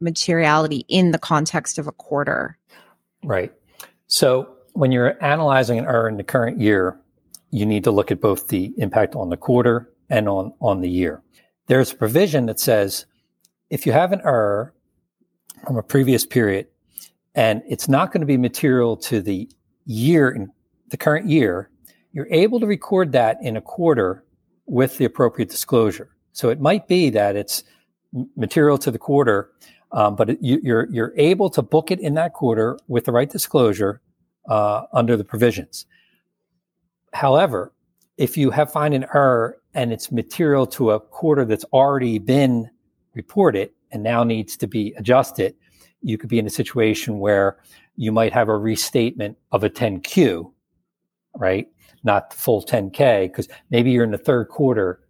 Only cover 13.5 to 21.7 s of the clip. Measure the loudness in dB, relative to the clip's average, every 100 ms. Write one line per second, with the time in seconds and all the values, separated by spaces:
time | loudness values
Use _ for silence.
13.5 | _ -10 -6 0 2 2 0 0 0 0
14.5 | -2 -6 _ _ _ _ _ _ _ _
15.5 | -14 -6 -6 0 2 4 2 2 0 2
16.5 | 0 -6 _ _ -20 -20 _ _ 0 0
17.5 | 0 -4 -6 0 0 0 -2 0 0 0
18.5 | 0 0 2 2 -2 -4 -4 -2 -6 -6
19.5 | _ _ _ -10 -2 2 4 4 0 -10
20.5 | _ _ _ _ -4 0 0 2 2 2
21.5 | 0 -8